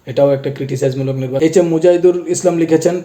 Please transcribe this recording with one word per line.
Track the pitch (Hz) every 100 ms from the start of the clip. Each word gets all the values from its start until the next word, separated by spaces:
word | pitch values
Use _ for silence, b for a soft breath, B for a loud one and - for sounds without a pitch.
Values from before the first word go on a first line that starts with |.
| -
এটাও | 127 143
একটা | 139 139
ক্রিটিসাইজমূলক | 135 135 135 135 131 135
নির্বাচন। | 135 131 135 160
এইচ | 180
এম | 170
মুজাহিদুর | 160 175 175 180 180 165
ইসলাম | 175 180 165
লিখেছেন, | 160 160 175 180